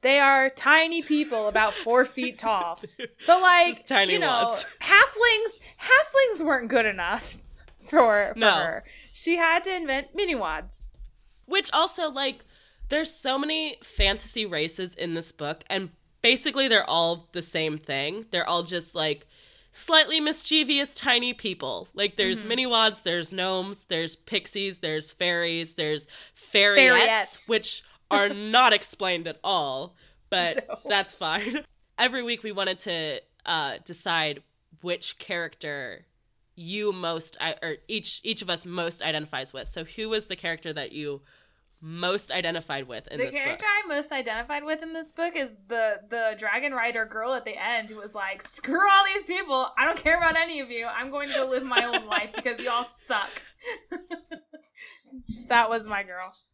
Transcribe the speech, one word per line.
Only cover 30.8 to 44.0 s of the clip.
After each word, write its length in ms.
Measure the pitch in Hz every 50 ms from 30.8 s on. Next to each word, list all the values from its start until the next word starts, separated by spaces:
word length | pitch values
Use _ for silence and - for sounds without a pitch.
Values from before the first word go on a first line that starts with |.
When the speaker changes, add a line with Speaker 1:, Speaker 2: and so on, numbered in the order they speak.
| _ -
Speaker 2:
that's 260 | 208 196 196 196 -
fine. 520 | - 190 160 156 185 202 220 240 302 294 _ _ _
<laughs> 180 | _ _ _ -
Every 240 | 226 247 247 262 240
week 200 | 233 240 220 226
we 80 | 220 208
wanted 260 | 190 196 185 185 180
to, 420 | - 208 175 165 160 151 143 - - _ _ _ _
uh, 280 | - 160 160 151 139 120 - _
decide 580 | - 170 - - 196 165 165 156 151 147 143 _ _ _ _ _ _ _ 156
which 360 | - 180 175 - - - - _
character 840 | - - 196 175 170 156 - _ - 151 143 143 131 123 92 - 175 _ _ _ _ _ _ _ _ _ _
you 360 | - 170 165 190 208 208 208 196
most, 420 | 180 180 165 170 165 165 - - -
I-, 140 | - 165 156 -
or 140 | - 165 156 - _ _
each, 340 | 214 220 - - - - _
each 180 | 220 226 -
of 80 | - 180
us 160 | 175 165 -
most 360 | 180 175 180 170 165 165 -
identifies 500 | - 160 156 151 156 151 - 131 135 139 -
with. 140 | 131 127 -
So 140 | - - 165
who 260 | 160 - - 220 220
was 180 | 220 214 214 -
the 80 | 190
character 360 | - - 175 165 160 - 170 156
that 180 | 151 139 -
you 300 | - 147 151 147 143 139 139 _ _ _ _ _ _ _ _ _ _ _
most 500 | 156 156 160 170 175 180 185 202 196 -
identified 560 | - 185 175 165 165 165 160 - 143 139 135 127
with 200 | 120 107 - -
in 100 | - 151
Speaker 1:
The 80 | -
Speaker 2:
this 80 | - -
book? 80 | 285 269
Speaker 1:
character 220 | 285 320 349 427
I 220 | 427 403 415 415 370
most 240 | 302 285